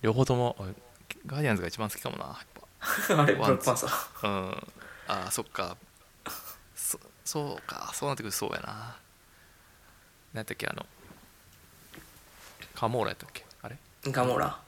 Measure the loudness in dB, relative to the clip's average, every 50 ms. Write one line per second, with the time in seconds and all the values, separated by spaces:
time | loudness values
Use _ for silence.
0 | 4 4 6 6 6 6 6 4 4 2 0 -2 -6 -8 -8 -10 -14 -20 -20 -20
1 | -16 -16 -16 -12 -10 -6 -2 0 2 2 2 2 0 -4 -4 -4 -4 -4 -4 -6
2 | -6 -6 -6 -6 -8 -8 -10 -12 -14 -16 -18 -20 -20 -20 -18 -8 -2 0 0 0
3 | 4 4 6 8 8 8 8 6 6 6 6 6 6 2 2 4 2 0 0 -2
4 | -2 -4 -8 -4 -2 0 0 0 -2 -2 -6 -8 -8 -14 -18 -18 -18 -16 -16 -16
5 | -6 -4 -4 -2 -2 -2 -2 -4 -4 -4 -4 -4 -4 -4 -4 -10 -16 -20 -20 -20
6 | -20 -20 -20 -14 -12 -10 -10 -10 -12 -14 -16 -18 -20 -20 -12 -6 -4 -4 -4 -4
7 | -6 -16 -20 -12 -8 -4 -4 -2 -2 -2 -4 -6 -6 -8 -8 -6 -6 -6 -6 -2
8 | -2 -2 -2 -2 -4 -4 -2 -2 -2 -2 -2 -2 -4 -6 -8 -8 -8 -10 -12 -14
9 | -18 -20 -20 -20 -20 -20 -20 -20 -20 -20 -20 -20 -20 -20 -20 -20 -20 -20 -20 -20
10 | -20 -20 -20 -20 -20 -12 -10 -8 -6 -6 -6 -4 -4 -4 -4 -4 -8 -12 -16 -20
11 | -20 -20 -20 -20 -20 -20 -20 -20 -20 -20 -20 -20 -20 -20 -20 -20 -20 -20 -20 -20
12 | -20 -20 -20 -20 -20 -20 -20 -20 -20 -20 -16 -16 -16 -16 -6 0 0 2 4 4
13 | 2 2 0 -4 -10 -14 -14 -14 -16 -16 -20 -14 -12 -12 -12 -12 -16 -20 -20 -8
14 | -6 -2 2 2 4 4 4 4 2 2 0 -4 -12